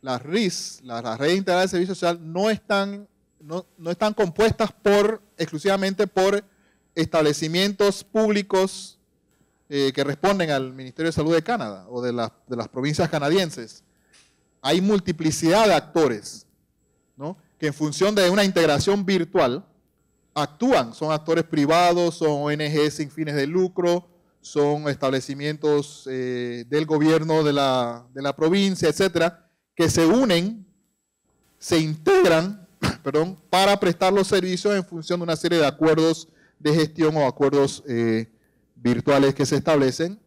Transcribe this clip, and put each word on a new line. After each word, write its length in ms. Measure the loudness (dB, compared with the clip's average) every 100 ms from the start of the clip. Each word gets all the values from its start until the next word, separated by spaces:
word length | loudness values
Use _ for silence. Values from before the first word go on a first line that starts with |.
las 200 | -6 -8
ris, 600 | -4 -2 -2 -4 -12 -16
las, 180 | -12 -10
las 160 | -8 -4
redes 200 | 0 0
integradas 340 | 0 0 0
de 60 | -2
servicio 180 | -4 -2
social, 240 | -2 -4
no 280 | -8 -4 -2
están, 580 | -2 _ -4 -4 -8 -18 _ _ _
no, 260 | -12 -12 -12 _
no 120 | -10
están 240 | -2 -2
compuestas 560 | 0 -2 2 0 2 -4
por, 480 | 0 2 4 2 -2 _ _
exclusivamente 720 | -8 -4 -2 0 -2 -2 -2
por 360 | 2 2 0 -6 _ _ _ _
establecimientos 1080 | -6 -2 2 2 0 -2 0 -2 2 0 0
públicos, 960 | -4 0 2 2 0 0 0 -4 -18 _ _ _ _ _ _ _ _
eh, 240 | -2 -2
que 100 | 0
responden 460 | -4 0 0 0 0
al 220 | -2 -4
Ministerio 340 | -10 -16 -4 -4
de 60 |
Salud 200 | -2 2
de 100 | 0
Canadá 420 | 0 -4 -4 -10 -12
o 120 | -6
de 100 | -4
las, 200 | -4 -6 _ _
de 100 | -8
las 100 | -8
provincias 400 | -6 -4 -2 -2
canadienses. 760 | -2 0 0 -2 -8 -16 -20 _ _ _ _ _ _ _ _
Hay 200 | 0 0
multiplicidad 840 | 2 0 0 -2 -2 0 2 4 4
de 60 | 2
actores, 720 | 2 2 2 0 -8 -20 _ _ _ _ _ _ _ _
¿no? 220 | -12 -12 _ _
Que 100 | -6
en 60 |
función 400 | -4 -6 0 0
de 160 | 2 2
una 140 | 4
integración 600 | 2 2 2 2 0 0 0
virtual 600 | -2 0 0 0 -2 -10 _ _ _ _ _ _
actúan, 600 | -6 -6 -2 0 2 0
son 200 | -6 -4
actores 320 | -4 0 -2 0
privados, 680 | 0 2 4 4 2 0 0
son 140 | -2
O 200 | 0 -2
N 180 | -4 -2
G 200 | 0 0
sin 200 | -2 -10
fines 260 | -6 -4 -2
de 120 | -2
lucro, 640 | 0 -2 0 0 0 -4 _ _ _
son 480 | -8 -2 0 0 -4
establecimientos, 1200 | -2 -2 -2 -6 -8 -8 -4 0 0 -2 -12 -10
eh, 540 | -8 -6 -6 -6 -10 -4
del 160 | -2 0
gobierno 580 | 2 2 2 2 0
de 80 | 2
la, 560 | 2 0 0 -2 -6 -14
de 80 | -8
la 120 | -6
provincia, 540 | -2 0 2 0 0 -2
etcétera, 640 | 0 0 2 -2 -2 _ _ _ -2
que 140 | 0
se 160 | 4 4
unen, 600 | 4 4 2 0 -8 -16 _ _ _ _ _ _ _ _ _
se 180 | -2 0
integran, 840 | 0 -2 2 4 6 4 0 -8 -18 _
<clears throat> 240 | -6 -4
perdón, 340 | -2 -2 -2 -6 _
para 280 | 2 4 2
prestar 360 | 0 2 2
los 140 | 2 2
servicios 460 | 0 0 -2 -2
en 120 | -2 -4
función 340 | -12 -6 -6
de 40 | -2
una 100 | -2
serie 220 | 0 2
de 80 | 2
acuerdos 640 | 2 2 4 2 0 -6 _ _ _
de 140 | 0
gestión 440 | 2 0 0 0 2
o 100 | -2
acuerdos, 560 | 2 0 2 0 -2 -6
eh, 460 | -2 0 0 -4 _ _ _ _ _
virtuales 540 | -2 0 2 4 4 2
que 100 | 0
se 120 | 0
establecen 600 | 2 2 2 0 -6 -6